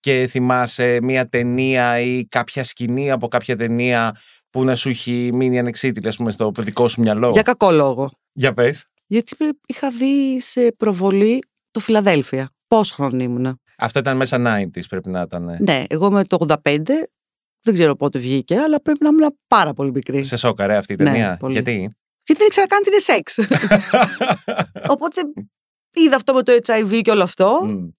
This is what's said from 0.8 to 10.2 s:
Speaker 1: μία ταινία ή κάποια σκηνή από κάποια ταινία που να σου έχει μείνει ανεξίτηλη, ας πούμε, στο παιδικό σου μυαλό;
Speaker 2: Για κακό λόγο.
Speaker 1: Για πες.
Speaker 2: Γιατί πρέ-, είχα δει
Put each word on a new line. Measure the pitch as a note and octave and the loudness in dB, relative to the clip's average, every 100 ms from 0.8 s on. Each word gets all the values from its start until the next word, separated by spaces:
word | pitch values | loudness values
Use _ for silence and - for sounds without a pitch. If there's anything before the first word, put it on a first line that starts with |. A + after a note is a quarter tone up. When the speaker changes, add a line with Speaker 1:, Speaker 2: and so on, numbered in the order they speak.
| B2 A#2+ | 0 0
Speaker 1:
μία | B2 C3 B2+ | 0 -2 -2
ταινία | A#2+ B2 B2 C3 C3 A#2+ A#2+ | -2 -2 0 0 2 0 0
ή | A#2+ B2+ A2+ | -2 -4 -4
κάποια | B2 A#2+ - | -4 -4 -6
σκηνή | B2+ - A#2+ B2 C#3+ | -6 -4 -4 -4 -2
από | C3 A#2 | -2 -2
κάποια | B2 - A#2+ | -6 -4 -4
ταινία | A#2 A#2 B2 A#2+ A2+ A2 _ _ _ | -2 -2 0 0 -2 -6 _ _ _
που | B2+ | -2
να | C3 | 0
σου | B2 C3+ | 0 -2
έχει | A#2+ - A#2+ B2 | -4 -4 -4 -2
μείνει | B2 C3 B2 | -2 0 0
ανεξίτηλη, | A#2+ A2+ C3 G#2+ G#2 | -2 -4 -4 -4 -6
ας | G#2 | -4
πούμε, | A#2 | -4
στο | G2+ G#2+ | -2 -4
παιδικό | G2+ G#2 - A#2+ | -4 -8 0 0
σου | - | 2
μυαλό; | A2+ G#2 A#2+ | 0 2 2
Speaker 2:
Για | D3+ | 2
κακό | A3 B3 G3+ | 2 2 4
λόγο. | D#3+ C#3 B2 C3+ _ _ | 4 2 0 -6 _ _
Speaker 1:
Για | - C3+ | -4 -2
πες. | A2 B2 D#3 - _ _ | 2 0 0 -12 _ _
Speaker 2:
Γιατί | G#3+ A#3 - | -2 -2 -4
πρέ-, | D4+ D4 _ | -4 -4 _
είχα | B3 C#4 | -8 -6
δει | A#3+ C4 C#4 | -2 0 2